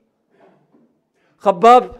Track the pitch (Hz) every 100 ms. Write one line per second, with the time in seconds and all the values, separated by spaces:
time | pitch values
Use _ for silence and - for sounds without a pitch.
0 | _ _ _ _ _ _ _ _ _ _
1 | _ _ _ _ 208 175 226 247 -